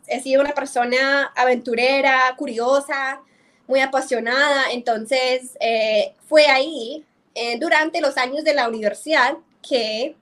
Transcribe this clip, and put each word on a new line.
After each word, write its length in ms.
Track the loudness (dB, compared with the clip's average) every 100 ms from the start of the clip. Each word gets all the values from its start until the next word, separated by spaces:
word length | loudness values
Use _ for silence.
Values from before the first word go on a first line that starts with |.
| -8
he 120 | -6
sido 200 | 2 2
una 140 | 2
persona 800 | -2 -4 -2 0 2 2 2 0 0
aventurera, 1000 | 2 2 -2 0 2 2 2 4 2 0
curiosa, 840 | -6 -2 0 0 0 -4 -4 -8 _ _ _ _ -2
muy 100 | 0
apasionada. 920 | 2 0 -2 -4 0 2 2 2 0
Entonces, 840 | -2 -2 -4 0 0 0 -2 -4 -4
eh, 540 | -2 0 2 0 0 -6 2
fue 200 | 4 6
ahí, 580 | 4 0 -6 -10 -12 -16 _ _ -8
eh, 220 | -6 -4
durante 400 | 0 0 0 -2
los 160 | -2 -2
años 260 | -4 -2
de 120 | 0
la 120 | 0 -2
universidad, 720 | -2 -4 -4 -2 0 0 -2 _ _
que 540 | -4 -2 -2 -4 -6 -10